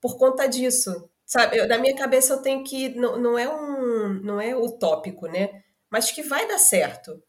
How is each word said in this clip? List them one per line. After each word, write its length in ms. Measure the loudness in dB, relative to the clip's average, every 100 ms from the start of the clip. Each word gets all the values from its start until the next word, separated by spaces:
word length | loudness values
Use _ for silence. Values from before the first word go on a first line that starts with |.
por 160 | -6 4
conta 300 | 4 4 0
disso, 600 | 0 0 0 -2 -6 -10 _ _
sabe? 320 | 2 4 4
Eu, 80 | 2
na 100 | 2
minha 160 | 2 0
cabeça 360 | 2 2 4
eu 40 | 0
tenho 200 | 0 -2
que, 240 | -4 -6 -6
não, 300 | -2 -2 0
não 180 | 0 2
é 100 | 0
um, 720 | -4 -6 -4 -2 0 -2 -4
não 180 | -4 -4
é 160 | -2 -2
utópico, 720 | -2 0 0 0 -4 -10 -6
né? 360 | -4 -4 -6 _ _ _
Mas 200 | -2 -2
que 100 | -4
vai 240 | -4 -4 -2
dar 100 | 2
certo 600 | 4 4 2 -4 -16 -18